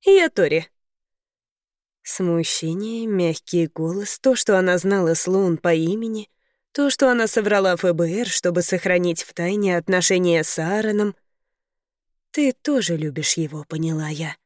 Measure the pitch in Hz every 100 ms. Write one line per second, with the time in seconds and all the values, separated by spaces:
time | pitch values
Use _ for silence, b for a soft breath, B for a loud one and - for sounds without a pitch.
0 | - 392 330 - 160 160 160 _ _ _
1 | _ _ _ _ _ _ _ _ _ _
2 | - - 180 170 160 - 160 170 214 226
3 | 226 196 170 156 - 175 165 - 160 185
4 | 208 - 262 247 - 190 185 180 190 196
5 | 170 165 - 190 190 165 180 165 160 208
6 | 226 220 208 _ _ _ _ - 285 -
7 | 269 240 220 220 208 208 190 175 185 165
8 | 170 190 240 - 180 175 170 185 190 180
9 | 180 165 - - 175 208 202 175 165 185
10 | 170 190 180 165 160 - 160 208 220 208
11 | 208 196 _ _ _ _ _ _ _ _
12 | _ _ _ - 285 247 - 277 180 165
13 | 156 135 151 - 156 151 147 156 160 156
14 | 156 151 160 -